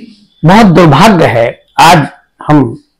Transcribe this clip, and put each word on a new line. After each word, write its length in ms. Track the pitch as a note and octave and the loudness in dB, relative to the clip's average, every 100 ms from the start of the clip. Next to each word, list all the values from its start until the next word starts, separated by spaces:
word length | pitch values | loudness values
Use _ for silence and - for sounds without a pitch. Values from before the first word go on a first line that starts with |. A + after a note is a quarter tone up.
| - - _ _ D#3 | -6 -20 _ _ 0
बहुत 200 | G3+ G#3+ | 2 2
दुर्भाग्य 600 | D#3+ E3+ C#3 G#3+ F#3 C#3 | 2 2 2 0 0 -2
है, 380 | A2 A#2+ - _ - | -2 -4 -8 _ -2
आज 280 | D#3 F3 C3+ - _ - - | 0 0 -2 -10 _ -12 -2
हम 340 | D3+ A#2+ - _ _ | -2 -2 -6 _ _